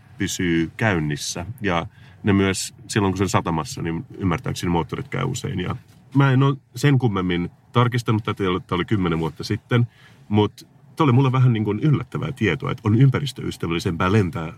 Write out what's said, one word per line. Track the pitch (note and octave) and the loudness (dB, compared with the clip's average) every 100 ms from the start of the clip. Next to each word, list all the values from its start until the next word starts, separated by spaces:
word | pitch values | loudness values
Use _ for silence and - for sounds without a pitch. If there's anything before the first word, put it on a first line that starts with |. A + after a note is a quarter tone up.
| _ - | _ -6
pysyy | G2 - F2+ E2 D#2+ - | -6 -2 0 0 -2 -2
käynnissä. | A2+ F2 D2 C#2+ - E2 F2 - | 0 0 -2 -4 -6 -8 -10 -6
Ja | G2 E2+ - - - - | -4 -2 -4 -12 -20 -4
ne | G#2+ | 0
myös | G2 F#2+ F#2 - - - | 2 2 -2 -8 -14 -6
silloin, | A2 F#2+ | 0 0
kun | F#2 | 0
se | |
on | F#2 | 0
satamassa, | G#2 F2 D#2+ D2 - | 0 0 -4 -4 -6
niin | E2+ E2 - - | -6 -6 -8 -4
ymmärtääkseni | F#2+ D#2+ - - F2+ | -2 -2 -4 -4 -2
moottorit | E2+ - - - | 0 -2 -8 -8
käy | F#2 | -6
usein. | F2+ F2+ F#2 F#2 | -6 -6 -6 -6
Ja | F2+ - - - - C3+ | -6 -8 -12 -20 -2 2
mä | C#3 | 4
en | B2+ | 4
oo | C#3 C#3+ _ - | 2 0 _ -2
sen | C#3+ C3 | 2 2
kummemmin | A#2+ F#2+ F2+ F2 F2 - _ | 2 0 0 -2 -2 -8 _
tarkistanut | A#2+ B2 A#2+ A#2+ G#2+ | 2 2 2 0 0
tätä, | G#2+ G2+ F#2+ F#2 - | -2 -2 -2 -2 -2
tää | F2+ | -4
oli | E2+ | 0
kymmenen | G#2+ F2 D#2+ | 0 0 0
vuotta | D#2+ - | -2 -6
sitten, | - G#2 - A#2+ A#2+ _ - - - | -6 -6 0 0 0 _ -20 -20 0
mut | G#2 G#2 - - _ - - | 2 2 -2 -20 _ -10 0
tää | |
oli | D#3+ | 4
mulle | C#3 C3+ | 4 4
vähän | C3 B2+ | 4 2
niin | A2 | 2
kuin | G#2 G#2 | -2 0
yllättävää | D#3 C3 - D#2 D#2 | 2 0 -2 -6 -6
tietoa, | - F2+ E2 - | -2 0 0 -4
että | - G2+ | -4 0
on | A2+ | 6
ympäristöystävällisempää | C3+ F#2+ C#3+ - F2 - E2+ E2 F#2 E2 F#2 | 6 4 -4 -8 -10 -6 -4 -2 -2 0 2
lentää | G#2+ F2 E2+ D#2+ | 2 2 -4 -8